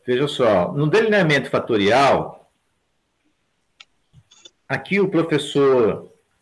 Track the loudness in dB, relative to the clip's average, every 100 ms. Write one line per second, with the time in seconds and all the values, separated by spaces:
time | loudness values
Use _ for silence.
0 | -4 -2 -2 0 0 2 0 -2 0 0
1 | 2 2 2 0 -2 -4 -2 0 2 4
2 | 4 2 -2 -14 _ _ _ _ _ _
3 | _ _ _ _ _ _ _ -20 -20 _
4 | _ _ _ _ -20 _ -10 -10 -4 -2
5 | 0 0 -2 -2 -2 0 2 4 2 -2
6 | -10 _ _ _